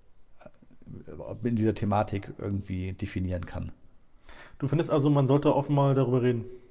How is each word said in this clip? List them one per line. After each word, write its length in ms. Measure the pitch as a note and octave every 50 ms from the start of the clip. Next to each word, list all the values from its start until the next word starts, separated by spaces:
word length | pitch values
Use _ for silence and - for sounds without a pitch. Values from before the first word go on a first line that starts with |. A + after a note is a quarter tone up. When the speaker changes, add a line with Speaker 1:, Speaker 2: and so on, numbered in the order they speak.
| - - - - - - - - - - - - - - - - - - G#2 - - D2+ D#2 -
Speaker 1:
ob 260 | - - G#2 G#2 A2
in 100 | A#2+ A#2+
dieser 180 | G#2+ G#2+ A2 G2+
Thematik 580 | - A2+ G2+ G2+ G#2 G#2+ - G2+ G2 - - - -
irgendwie 540 | - G2+ G2+ G2 - - F#2+ F#2 F#2 F#2+ F#2
definieren 520 | - G2 F#2+ - F#2+ F#2 F2+ F2+ F2 F2
kann. 260 | - - F2+ F2+ F2+ - - - - - - - - - - - - - - - - -
Speaker 2:
Du 100 | - C#3+
findest 220 | C3+ C#3+ E3 E3 -
also, 200 | D#3+ D3+ C3+ D3+
man 180 | C#3+ C#3+ C3+
sollte 280 | B2+ C#3 D3 D3 D3+ -
offen 200 | C#3+ C#3+ - C#3+
mal 180 | C#3 C#3 C#3 C3
darüber 260 | C3+ C3 A#2+ B2+ B2+ A#2+
reden? 220 | B2 A#2+ A2+ G2 - - - - -